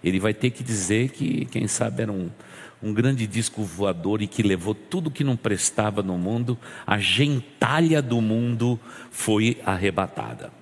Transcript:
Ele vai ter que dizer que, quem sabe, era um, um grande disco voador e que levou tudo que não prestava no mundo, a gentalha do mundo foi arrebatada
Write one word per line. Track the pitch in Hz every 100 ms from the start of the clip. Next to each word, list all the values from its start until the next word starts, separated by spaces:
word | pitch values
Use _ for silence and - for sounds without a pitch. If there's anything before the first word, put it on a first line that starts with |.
Ele | 85 92
vai | 104
ter | 107 127
que | 120
dizer | 123 107 92 107 131
que, | - 160 - -
quem | 117 110
sabe, | - 117 123
era | 110
um, | 101 85 - - - - -
um | 107
grande | 107 127 135 107
disco | 104 110 -
voador | 101 82 98 87 87 107
e | 104
que | -
levou | 104 95 90
tudo | 107 - 180 156
que | 135
não | 139 120
prestava | 113 98 - - 107 101
no | 98 90
mundo, | 90 117 120 120 - - -
a | 104
gentalha | 101 - 147 139 - - 113 151 165 156
do | 131 117
mundo | 110 110 120 117 120 117 - - -
foi | - - 107 110 113
arrebatada | - 95 98 90 92 - 57 60 - -